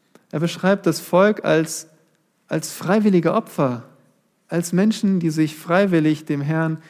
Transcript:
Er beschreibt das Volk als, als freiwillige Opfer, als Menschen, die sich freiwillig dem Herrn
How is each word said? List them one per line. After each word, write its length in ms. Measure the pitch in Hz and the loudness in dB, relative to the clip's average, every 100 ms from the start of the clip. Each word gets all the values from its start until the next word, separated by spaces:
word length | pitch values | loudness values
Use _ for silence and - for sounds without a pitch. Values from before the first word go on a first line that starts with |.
| _ _ _ | _ _ _
Er 80 | 151 | -4
beschreibt 480 | 165 - 185 202 185 | -4 -2 0 2 0
das 140 | 156 | -2
Volk 440 | - 175 208 208 | 0 2 4 2
als, 440 | - 160 160 - - _ _ _ _ _ - | 0 0 0 -6 -14 _ _ _ _ _ -8
als 260 | 160 - | -6 -6
freiwillige 600 | - 156 214 214 185 180 | -6 0 2 4 4 2
Opfer, 500 | 226 - - 135 120 - _ _ _ _ _ _ | 0 -4 -2 -2 -2 -12 _ _ _ _ _ _
als 240 | 165 175 | -6 -2
Menschen, 460 | 180 214 214 196 185 | 0 2 0 0 0
die 120 | 165 | 0
sich 260 | 156 151 - | 0 -2 -4
freiwillig 680 | 165 180 202 165 156 151 | -2 0 2 2 2 0
dem 160 | - 143 | -4 -4
Herrn 380 | 143 160 160 160 | -2 -2 -2 -6